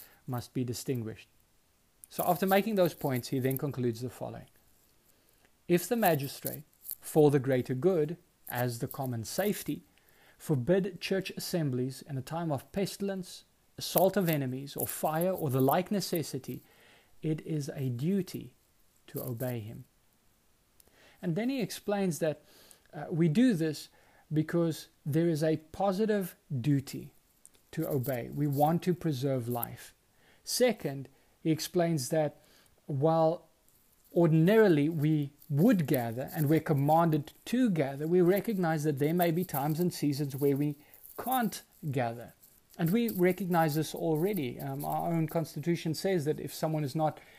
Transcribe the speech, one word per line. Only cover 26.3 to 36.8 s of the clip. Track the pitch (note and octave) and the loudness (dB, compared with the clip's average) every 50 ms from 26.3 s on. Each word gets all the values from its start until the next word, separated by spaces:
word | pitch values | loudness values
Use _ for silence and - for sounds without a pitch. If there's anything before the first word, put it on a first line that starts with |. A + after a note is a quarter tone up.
| - _ _ - D3 B2+ | -8 _ _ -6 -4 -2
duty | A2+ D3+ C#3+ C#3 C3 - - C3+ C3+ C#3+ - _ _ _ _ _ - - _ _ _ _ | 2 2 2 2 0 -4 -10 -12 -12 -14 -18 _ _ _ _ _ -20 -20 _ _ _ _
to | - E3 D#3+ | -6 -6 -4
obey. | - D3+ C3+ A#2+ B2+ C3 A#2 A#2+ B2+ C3+ | -2 -2 -2 -2 -2 -4 -4 -6 -6 -4
We | C#3+ D3 | -2 0
want | D3 C#3 C#3 D3 D3+ E3+ E3+ - | 0 2 4 4 4 4 2 0
to | F3+ F3 | 0 -2
preserve | - - E3 C#3+ B2 C3+ C#3 C3+ C3 A#2 | 0 -2 -2 -2 0 0 -2 -2 -2 -2
life. | A#2+ A#2+ A#2 A#2 A#2 A#2+ - - - - _ _ _ _ _ _ _ _ _ _ | -4 -4 -4 -4 -6 -8 -12 -18 -20 -20 _ _ _ _ _ _ _ _ _ _
Second, | - - - B3 B3 G#3+ A3 - D3+ C3+ C#3 C3 - _ _ _ _ _ _ | -4 0 2 2 2 2 0 -4 -6 -6 -6 -10 -12 _ _ _ _ _ _
he | - E3 | 0 0
explains | D#3 D#3 - - - F3+ E3+ E3+ E3 D3 B2 - | 0 0 -2 -2 0 0 2 2 2 0 0 0
that | E3 D#3+ D3+ D3 - - _ _ _ _ _ _ _ _ _ | 0 0 0 0 -2 -8 _ _ _ _ _ _ _ _ _
while | - D3+ C3 D3 D#3+ D#3+ E3 D#3+ D#3+ E3+ - - _ _ _ _ _ _ _ _ _ _ _ _ _ - | -6 -2 0 2 2 4 4 4 2 2 -2 -6 _ _ _ _ _ _ _ _ _ _ _ _ _ 2
ordinarily | F3 E3+ D#3+ D#3 D#3+ D#3+ F3+ A3 A3+ A3 G3+ E3 D3 C#3+ D#3+ | 4 6 6 6 6 6 6 8 8 8 8 8 6 4 2
we | E3+ D3+ C#3+ D#3 D#3 D3+ C#3+ C#3 - _ - - | 2 2 2 2 2 2 0 -4 -8 _ -8 -2
would | C#3+ C#3 F3 B3+ B3+ F3+ D3+ | 2 4 6 6 6 4 4
gather | A#2+ D3+ B2+ A#2 A#2 A2+ B2 C#3 - - | 2 2 0 0 -2 -4 -6 -6 -6 -2
and | E3 D3+ C3+ | 0 2 2
we're | D#3+ D#3 | 2 2
commanded | - - D#3 C3+ | 2 2 2 2